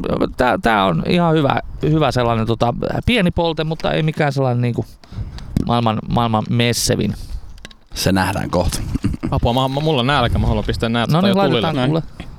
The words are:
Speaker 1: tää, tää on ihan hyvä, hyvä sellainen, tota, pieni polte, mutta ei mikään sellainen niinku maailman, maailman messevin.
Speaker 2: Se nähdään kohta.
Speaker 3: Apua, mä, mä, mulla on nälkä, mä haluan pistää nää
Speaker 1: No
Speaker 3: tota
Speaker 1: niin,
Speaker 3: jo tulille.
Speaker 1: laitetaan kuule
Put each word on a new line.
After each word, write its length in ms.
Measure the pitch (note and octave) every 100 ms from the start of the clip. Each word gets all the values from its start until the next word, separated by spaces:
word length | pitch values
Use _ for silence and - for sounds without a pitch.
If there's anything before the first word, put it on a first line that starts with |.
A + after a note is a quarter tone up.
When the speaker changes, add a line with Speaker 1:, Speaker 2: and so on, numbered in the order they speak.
| - - - -
Speaker 1:
tää, 220 | F3+ F#3+
tää 260 | A#3 G#3+
on 180 | F#3+ D#3+ -
ihan 260 | F3+ E3+
hyvä, 260 | D#3+ C3+ - - -
hyvä 300 | D3+ D#3 C#3
sellainen, 340 | B2 A#2 A2+ A2
tota, 280 | A2+ A#2 - - - -
pieni 240 | A#3+ F3+
polte, 340 | F3 E3+ D#3
mutta 280 | D#3 D#3+ D#3
ei 100 | D#3
mikään 300 | D#3 C#3+ D3
sellainen 280 | C#3 C3 B2
niinku 240 | B2 A#2 - - - - - - - - -
maailman, 320 | A#2+ A#2 G#2+ -
maailman 360 | A#2+ A#2 A2 -
messevin. 640 | A#2+ A#2+ A2+ - G2 - - - - - - - - -
Speaker 2:
Se 180 | - -
nähdään 380 | F#2+ F#2 F#2+ -
kohta. 280 | F2 F2 - - - - - -
Speaker 3:
Apua, 220 | C3+ B2+
mä, 160 | B2 C3
mä, 120 | C#3
mulla 200 | D#3 C#3
on 60 | B2
nälkä, 320 | C#3+ A#2 A2
mä 80 | A2+
haluan 180 | A2
pistää 240 | G2+ A2 A#2
nää 180 | A#2 A2
Speaker 1:
No 60 |
Speaker 3:
tota 140 | D#3 G3
Speaker 1:
niin, 100 | F#3+
Speaker 3:
jo 60 |
tulille. 160 | F#3+ G3
Speaker 1:
laitetaan 280 | F3 C#3 B2+
kuule 140 | D#3+ - - -